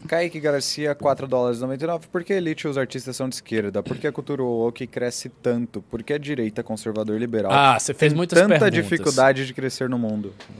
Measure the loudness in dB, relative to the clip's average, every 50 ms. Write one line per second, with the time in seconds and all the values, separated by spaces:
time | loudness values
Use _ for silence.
0 | -6 -2 0 0 0 -2 -4 -2 -2 0 0 0 -2 -4 -4 -4 -2 -4 -2 0
1 | 0 0 0 0 -2 -2 0 0 2 0 0 -2 -4 -6 -6 -4 -4 -4 -4 -4
2 | -6 -6 -6 -6 -4 -2 -2 -2 -2 -2 -4 -4 -4 -4 -2 -2 -2 -2 -4 -8
3 | -10 -8 -8 -6 -6 -6 -6 -8 -8 -4 -2 -2 0 0 -2 -4 -4 -4 -4 -4
4 | -4 -4 -4 -4 -6 -6 -4 -2 -2 0 0 0 0 -2 -2 -4 -10 -10 -6 -6
5 | -4 -4 -6 -8 -10 -12 -10 _ -2 -2 0 0 -2 -6 -8 -10 -12 _ -10 -8
6 | -4 -4 -4 -4 -4 -4 -4 -2 -2 -2 -4 -6 -6 -6 -6 -8 -6 -6 -4 -4
7 | -2 -2 -2 -2 -2 -2 -2 0 0 4 4 6 6 6 6 4 2 -4 0 2
8 | 2 2 4 2 0 4 6 6 8 8 6 6 6 4 2 2 0 0 0 0
9 | 0 2 4 6 6 6 6 4 0 -6 -6 -6 -6 -4 -4 -4 -4 -2 -2 -2
10 | -2 -2 -2 -4 -6 -8 -10 -16 -20 -20 -16 -14